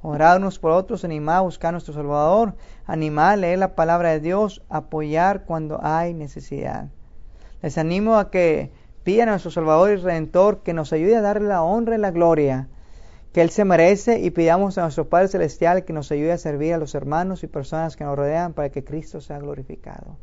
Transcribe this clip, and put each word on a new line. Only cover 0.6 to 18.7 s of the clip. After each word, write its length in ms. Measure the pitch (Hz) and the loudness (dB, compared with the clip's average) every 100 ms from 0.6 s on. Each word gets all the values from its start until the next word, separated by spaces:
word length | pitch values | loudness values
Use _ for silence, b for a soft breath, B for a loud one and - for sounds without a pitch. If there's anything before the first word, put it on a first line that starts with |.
| 165 | 2
otros, 320 | 170 185 202 | 2 0 -6
animar 320 | 175 156 151 175 | -6 -6 0 0
a 40 | |
buscar 280 | 185 147 165 | 0 -2 -4
a 40 | |
nuestro 220 | 175 - | -4 -8
Salvador, 600 | 147 143 147 151 202 226 - b b - | -8 -4 0 4 4 2 -2 b b -8
animar 480 | 165 156 151 170 | -4 -2 2 2
a 20 | 208 | 4
leer 220 | 175 185 | 0 0
la 160 | 190 | 0
palabra 360 | - 165 170 170 | 0 0 2 2
de 100 | 156 | 0
Dios, 420 | 156 190 208 202 - | 0 0 -2 -4 -8
apoyar 760 | 156 147 156 151 156 185 196 | -8 -6 -8 -4 0 0 0
cuando 340 | - 165 156 156 | -6 -6 -6 -6
hay 320 | 156 160 170 | -2 -2 -2
necesidad. 760 | 170 147 156 135 139 - - 143 - b b b b b b | -6 -10 -14 -12 -8 -6 -8 -10 -16 b b b b b b
Les 160 | 160 156 | -6 -2
animo 380 | 160 180 220 220 | -2 0 2 2
a 140 | 190 | 2
que 420 | 190 170 156 135 b b - | 2 2 2 -4 b b -8
pidan 240 | - 208 233 | 0 2 2
a 40 | |
nuestro 180 | 196 170 | 0 -4
Salvador 400 | 165 156 156 196 | -4 2 4 6
y 60 | 202 | 4
Redentor 680 | 180 165 156 175 202 208 | 0 -2 0 4 4 4
que 120 | - | -4
nos 180 | 165 143 | -4 -2
ayude 240 | 160 175 226 | 0 4 4
a 40 | |
darle 280 | 202 208 208 | 2 0 0
la 140 | 190 | 0
honra 340 | 165 220 233 226 | 2 0 0 0
y 20 | |
la 120 | 202 | 0
gloria 580 | 170 170 160 143 131 131 b b b b b b | 4 4 6 2 0 -6 b b b b b b
que 100 | - | 2
Él 80 | 165 | 2
se 160 | - 202 | 4 4
merece, 540 | 170 170 202 240 226 | 6 6 4 2 0
y 100 | 180 | 0
pidamos 480 | 160 165 175 196 185 | 2 2 4 2 0
a 40 | |
nuestro 280 | 170 143 147 | -2 -2 0
Padre 180 | 175 190 | 2 2
Celestial 560 | 190 160 - 165 185 | 2 -2 0 2 2
que 80 | 180 | -2
nos 180 | 156 143 | -8 -4
ayude 220 | 147 156 | -2 0
a 60 | 170 | -2
servir 340 | 165 147 151 | -4 -2 -2
a 60 | 170 | -2
los 160 | 147 | -4
hermanos 500 | 147 139 156 185 185 | -6 -4 -2 -2 -6
y 20 | - | -8
personas 480 | 147 135 160 165 | -10 -6 -4 -6
que 100 | - | -6
nos 120 | 147 143 | -6 -2
rodean 380 | 143 160 175 | 0 -2 -4
para 160 | 156 143 | -4 -6